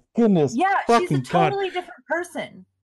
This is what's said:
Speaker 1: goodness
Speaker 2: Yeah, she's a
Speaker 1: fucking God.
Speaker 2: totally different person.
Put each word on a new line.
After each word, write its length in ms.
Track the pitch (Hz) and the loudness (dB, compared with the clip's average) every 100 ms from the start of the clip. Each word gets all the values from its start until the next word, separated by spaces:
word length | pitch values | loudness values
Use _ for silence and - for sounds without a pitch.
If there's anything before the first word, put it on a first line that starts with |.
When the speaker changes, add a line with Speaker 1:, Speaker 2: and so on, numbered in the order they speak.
| _ - | _ 0
Speaker 1:
goodness 380 | 226 180 139 233 | 4 4 2 0
Speaker 2:
Yeah, 120 | 381 | -2
she's 280 | 381 - 233 | 0 2 2
a 40 | |
Speaker 1:
fucking 200 | 359 285 | 2 -2
God. 280 | - 175 160 | 0 0 0
Speaker 2:
totally 200 | 403 381 | 0 -4
different 340 | 359 349 - - | -8 -10 -14 -6
person. 580 | 320 359 269 - 185 185 _ _ | -6 -6 -10 -14 -16 -20 _ _